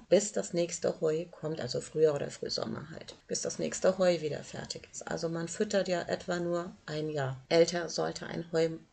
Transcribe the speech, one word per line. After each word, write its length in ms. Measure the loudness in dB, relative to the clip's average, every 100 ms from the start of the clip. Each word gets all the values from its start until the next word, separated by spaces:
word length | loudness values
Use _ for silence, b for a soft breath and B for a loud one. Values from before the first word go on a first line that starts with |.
| 4
bis 220 | 4 4
das 220 | -4 -2
nächste 460 | 0 -2 0 -2 2
Heu 240 | 0 0 -4
kommt, 320 | -8 -6 -4
also 200 | -4 -4
Frühjahr 340 | -2 4 6 4
oder 160 | -2
Frühsommer 580 | -6 -4 -4 -4 -6 -8
halt, 260 | -12 -14 -16 -6
bis 140 | -4
das 180 | -4 -2
nächste 400 | -4 2 2 4
Heu 220 | 4 4
wieder 220 | 0 -6
fertig 460 | -10 -12 -10 -12 -12
ist. 160 | -12 -6
Also 220 | -4 -2
man 180 | -2 -4
füttert 400 | -4 0 0 2
ja 140 | -2
etwa 380 | -2 -4 -2 -2
nur 320 | 0 -2 -4 -10 -8
ein 220 | -4 -2
Jahr. 300 | -2 -2 -4 4
Älter 420 | 6 6 4 -4
sollte 360 | -2 -2 -2 -6
ein 180 | -6 -2
Heu 180 | 2 2 0 -12